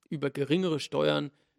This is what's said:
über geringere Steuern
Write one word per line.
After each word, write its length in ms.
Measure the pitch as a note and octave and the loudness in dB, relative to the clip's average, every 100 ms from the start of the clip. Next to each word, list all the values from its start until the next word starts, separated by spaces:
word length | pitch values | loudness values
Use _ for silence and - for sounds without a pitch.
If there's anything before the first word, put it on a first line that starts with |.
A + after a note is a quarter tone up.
| - | -10
über 200 | D3+ C#3 | -4 -4
geringere 520 | C#3+ C#3 E3+ F#3 D3 | -2 0 2 2 -2
Steuern 500 | - C#3+ D3+ D3 D3 - _ | -2 0 2 2 -2 -10 _